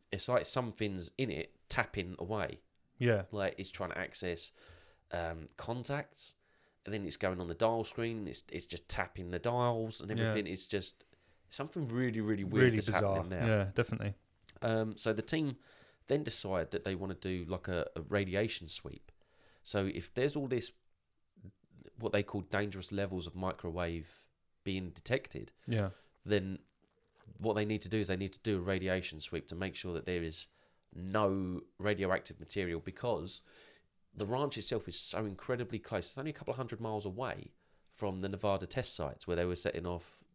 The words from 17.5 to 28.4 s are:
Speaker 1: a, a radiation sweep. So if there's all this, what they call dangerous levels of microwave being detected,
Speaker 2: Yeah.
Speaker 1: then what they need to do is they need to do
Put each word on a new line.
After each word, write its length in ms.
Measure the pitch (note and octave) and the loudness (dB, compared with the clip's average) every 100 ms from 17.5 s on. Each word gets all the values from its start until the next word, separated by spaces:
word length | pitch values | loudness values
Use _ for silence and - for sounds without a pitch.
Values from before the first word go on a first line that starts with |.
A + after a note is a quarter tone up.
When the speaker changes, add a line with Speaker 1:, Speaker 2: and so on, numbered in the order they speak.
| F2+ - | -2 0
Speaker 1:
a, 220 | F2 - - | 0 0 -4
a 60 | |
radiation 680 | C#2+ G2+ F#2+ F#2+ A2 - D#2+ | 0 2 4 2 2 0 -6
sweep. 420 | - C#2+ C#2 - - _ _ - - | -8 -8 -12 -16 -20 _ _ -20 -18
So 240 | - G2+ F#2+ | -2 2 2
if 260 | - - | 0 -4
there's 220 | B2 C#3+ D3 | 0 2 2
all 120 | C3+ | 0
this, 240 | B2 - - _ _ _ _ _ _ - - _ - - - | 0 -2 -10 _ _ _ _ _ _ -20 -20 _ -20 -18 -4
what 140 | A2 | 2
they 100 | G#2 | 2
call 180 | G2 G2+ | 2 -2
dangerous 500 | F2 G2+ G#2 F#2+ - | 0 0 0 -2 -4
levels 340 | G2 G2 F#2 E2 | 0 0 -2 -4
of 80 | F2+ | -2
microwave 920 | F#2 - F2 E2+ E2+ E2 D#2 - - _ _ _ | -2 -2 -4 0 0 -2 -6 -16 -20 _ _ _
being 260 | G2 F#2+ F2+ | -4 -2 -4
detected, 600 | - - B2 - C#2 - _ - | -6 0 0 -2 -10 -10 _ 0
Speaker 2:
Yeah. 220 | A2 F#2+ - - _ G2 | 2 2 -2 -18 _ 2
Speaker 1:
then 340 | G#2 F#2+ F#2+ - _ _ _ _ _ - - | 2 2 -6 -10 _ _ _ _ _ -20 -4
what 160 | A2 G#2 | 2 2
they 100 | G#2+ | 2
need 160 | G#2+ | 0
to 60 | F#2 | 0
do 100 | A2 | 0
is 80 | G2 | 2
they 80 | F#2 | 0
need 160 | F#2+ | -2
to 60 | |
do 180 | - | -4